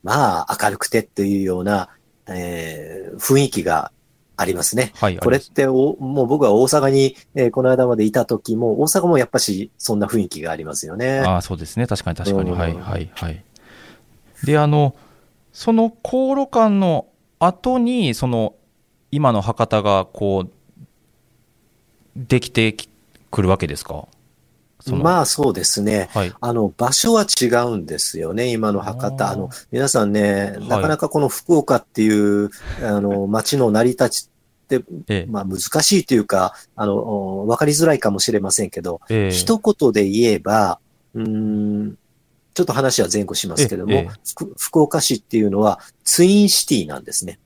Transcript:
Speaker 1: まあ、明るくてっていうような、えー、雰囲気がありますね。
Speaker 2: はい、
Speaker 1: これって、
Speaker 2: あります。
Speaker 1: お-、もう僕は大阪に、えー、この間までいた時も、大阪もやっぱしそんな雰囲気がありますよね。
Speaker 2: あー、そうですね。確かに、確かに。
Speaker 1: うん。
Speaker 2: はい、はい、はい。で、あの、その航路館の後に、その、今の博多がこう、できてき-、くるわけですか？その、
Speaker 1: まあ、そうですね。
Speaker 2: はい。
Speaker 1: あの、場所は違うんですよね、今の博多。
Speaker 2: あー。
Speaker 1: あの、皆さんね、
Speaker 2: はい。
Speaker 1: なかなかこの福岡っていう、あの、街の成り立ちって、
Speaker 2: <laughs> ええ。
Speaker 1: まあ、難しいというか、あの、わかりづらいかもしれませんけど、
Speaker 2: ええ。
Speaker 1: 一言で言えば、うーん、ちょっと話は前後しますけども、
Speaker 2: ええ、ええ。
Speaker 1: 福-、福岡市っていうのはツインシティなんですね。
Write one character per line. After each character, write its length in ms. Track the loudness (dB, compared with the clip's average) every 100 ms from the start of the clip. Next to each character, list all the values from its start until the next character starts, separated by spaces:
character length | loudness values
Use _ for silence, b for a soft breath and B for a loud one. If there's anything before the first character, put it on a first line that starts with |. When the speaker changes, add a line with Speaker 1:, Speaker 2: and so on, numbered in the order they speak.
Speaker 1:
ま 420 | -2 0 2 0 -4
あ、 80 | -2
明 80 | -2
る 80 | -2
く 100 | -2
て 120 | -2
っ 40 |
て 200 | -4 -4
い 160 | 0 0
う 20 |
よ 180 | -2 -2
う 40 | -2
な、 240 | -2 -4 b _ _ -12
え 800 | -10 -8 -8 -10 -12 -14 -14 -14
ー、 40 | -8
雰 220 | 2 4
囲 100 | 4
気 140 | 0
が 280 | 0 0 -2 _ _ _ _ -6
あ 80 | -2
り 80 |
ま 80 | -2
す 140 | -2 0
ね。 160 | -2 -2
Speaker 2:
は 140 | -2
い、 80 | 0
Speaker 1:
こ 140 | 2
れ 60 | 2
っ 40 |
て、 220 | 0 0
Speaker 2:
あ 20 | 2
り 60 |
ま 20 |
す。 40 | 4
Speaker 1:
お-、 180 | 2 0
も 240 | -4 0
う 40 | 0
僕 160 | 2
は 100 | 4
大 140 | 4 4
阪 220 | 4 4
に、 280 | 4 2 B _ 0
え 120 | 0
ー、 40 |
こ 120 | 2
の 80 | 2
間 160 | 4 2
ま 80 | 2
で 80 |
い 80 | 2
た 140 | 2 0
時 300 | -4 -4 -2
も、 260 | 0 0
大 60 | 0
阪 200 | 2 2
も 100 | 2
や 80 | 2
っ 40 |
ぱ 100 | -2
し 320 | -2 -4 -8 _
そ 180 | -4 -2
ん 40 |
な 80 | 0
雰 120 | -2
囲 100 | -2
気 120 | -6
が 100 | -8
あ 40 | -8
り 80 |
ま 120 | -8 -10
す 120 | -10
よ 80 | -6
ね。 240 | -2 0
Speaker 2:
あ 200 | 0 0
ー、 20 |
そ 140 | -2 -10
う 20 |
で 80 | -8
す 120 | -6
ね。 100 | -4
確 160 | -4
か 80 | -6
に、 60 | -6
確 180 | -2 -2
か 80 |
に。 80 | -2
Speaker 1:
う 20 | -2
ん。 20 |
Speaker 2:
は 100 | -4
い、 80 | -4
は 220 | -6 -8
い、 120 | -8
は 160 | -10 -10
い。 140 | -10 -14 _ B B B B B _ _ -10
で、 140 | 0 2
あ 80 | 4
の、 300 | 4 2 -2 b b b _ _
そ 220 | -6 0
の 160 | 2 2
航 460 | -2 -4 0 0 0
路 60 |
館 340 | 0 2 4 4
の 320 | 2 0 -4 _ _ _
後 400 | 0 0 -2 0
に、 340 | 0 0 0
そ 140 | 0 0
の、 260 | 0 -2 _ _ _ _ _ _
今 220 | 0 2
の 100 | 2
博 240 | -2 -2 0
多 140 | 0
が 240 | 2 0 0
こ 400 | -4 -2 -2 -4
う、 40 | _ _ _ -20 _ _ _ _ _ _ _ _ _ _ _ _ -16
で 240 | 0 0
き 100 | 0
て 240 | 0 0
き-、 160 | -2 -16 _ _ _ _
く 100 | 0
る 80 | 2
わ 80 | 2
け 80 | -2
で 100 | -6
す 80 |
か？ 240 | -10 -12 -14 _ _ _ _ _ _ _
そ 140 | -6 0
の、 80 |
Speaker 1:
ま 180 | 2 2
あ、 40 | 0
そ 240 | 2 0
う 40 |
で 120 | 0 -2
す 160 | 0
ね。 260 | 0 0 -2
Speaker 2:
は 100 | -2
い。 100 | -4 -4
Speaker 1:
あ 140 | -4
の、 200 | 0 -2 0
場 160 | -2
所 180 | 0 2
は 140 | 2 2
違 220 | 0 2
う 280 | 2 0 -4
ん 100 | -6
で 140 | -6
す 180 | -6 -6
よ 160 | -6
ね、 160 | -4 -2
今 180 | -2 0
の 80 | -2
博 340 | -4 -6 -6 -4
多。 100 | -4
Speaker 2:
あ 40 |
ー。 20 |
Speaker 1:
あ 20 | -4
の、 140 | -8 B B
皆 180 | -2 0
さ 160 | 2 2
ん 80 |
ね、 400 | 2 2 0 -4 -8
Speaker 2:
は 60 |
い。 40 | -4
Speaker 1:
な 100 | -2
か 80 | 0
な 80 | 0
か 140 | -2
こ 100 | 0
の 80 | -2
福 280 | -4 2 2
岡 180 | 4 0
っ 80 | -2
て 160 | 0
い 80 | 2 4 2 2 -2
う、 40 | B B -8
あ 200 | -4 -2
の、 260 | -2 -2 -2
街 300 | -2 0 0
の 140 | 2
成 120 | 4
り 60 | 2
立 200 | 2 -2
ち 200 | -2 -12
っ 380 | _ _ _ _
て、 180 | -4 -4 -16
Speaker 2:
<laughs> 140 | -6
え 60 | -6
え。 20 | -4
Speaker 1:
ま 120 | -6
あ、 40 | -6
難 140 | -6
し 400 | -2 0 2 2
い 60 | 2
と 80 |
い 60 | 0
う 60 | 2
か、 280 | 0 0 B B -6
あ 80 | -2
の、 600 | -2 -2 -6 -4 -6 -2
わ 120 | 0
か 80 | 0
り 80 |
づ 140 | 2 2
ら 60 |
い 60 | 2
か 100 | 0
も 100 | -2
し 120 | 0
れ 80 | 0
ま 120 | 0
せ 140 | -2 -2
ん 40 |
け 120 | -6
ど、 200 | -8 -10 _
Speaker 2:
え 180 | -2 0
え。 40 |
Speaker 1:
一 260 | -2 0 0
言 340 | 2 2 2
で 160 | 4 2
言 280 | 4 2 2
え 40 |
ば、 400 | 2 2 2 -2 _ _ _
う 100 | -8
ー 40 | -4
ん、 680 | -2 -2 -2 -2 -2 -6 -10 _ _ _ _ _
ち 80 | -4
ょ 20 |
っ 20 | -2
と 60 |
話 300 | 0 0 0
は 80 | 0
前 140 | -2 -4
後 100 | -6
し 140 | -4
ま 80 | 0
す 100 | 0
け 80 | 0
ど 100 | 0
も、 60 |
Speaker 2:
え 40 | 0
え、 40 |
え 20 |
え。 60 | -2 -10 -14
Speaker 1:
福-、 200 | -12 -12 -8
福 220 | -2 2
岡 220 | 2 2
市 140 | 0 -2
っ 60 |
て 140 | _ 0
い 60 |
う 80 | 0
の 100 | 2
は 220 | 2 0 B _ -2
ツ 180 | 4
イ 200 | 6 6
ン 40 | 6
シ 160 | 2 2
テ 100 | 0
ィ 120 | -2
な 120 | -10
ん 40 |
で 80 | -8
す 140 | -8 -8
ね。 120 | -14